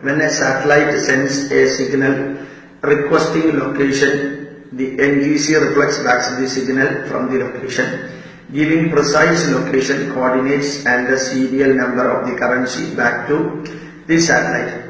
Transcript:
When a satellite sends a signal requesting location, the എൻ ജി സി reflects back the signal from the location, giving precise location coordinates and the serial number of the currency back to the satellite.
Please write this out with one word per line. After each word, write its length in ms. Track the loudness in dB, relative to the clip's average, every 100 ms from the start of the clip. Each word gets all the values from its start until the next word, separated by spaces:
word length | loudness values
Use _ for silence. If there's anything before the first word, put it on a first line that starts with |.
| 0
When 140 | 0 0
a 20 | 0
satellite 560 | 0 0 4 4 4 0 0
sends 280 | 0 0 -2 0 2
a 40 | 2 2
signal 380 | 0 0 2 0 -2 -8 -12 -18 -20 -6 0
requesting 580 | 0 2 0 2 2 2 0
location, 520 | -2 0 0 2 2 0 -4 -8 -14 -18 -16 -6
the 80 | -6 0 2
എൻ 80 | 4
ജി 120 | 2 0
സി 80 | 2 2 4
reflects 340 | 2 2 0 0
back 140 | 0 0 -2
the 80 | -4 -2
signal 340 | -2 0 0 -2 -4
from 140 | -4 -2
the 60 | -2
location, 440 | -2 -6 -6 -2 -2 -4 -10 -14 -18 -20 -8 -2
giving 260 | 2 2 2
precise 500 | 2 2 2 4 2 2 0
location 440 | 0 0 0 -2 -2 -2
coordinates 560 | 0 2 2 0 0 -2 0
and 100 | 0 2
the 80 | 0 0
serial 420 | 0 0 2 4 2
number 240 | 2 0 0 0
of 40 | -2
the 80 | -2
currency 420 | 0 0 -2 -4 -6 -2
back 160 | -2 -2 -2
to 80 | 0 0 -4 -10 -12 -16 -18 0
the 80 | 2 4
satellite. 460 | 2 2 -4 -4 -8 -14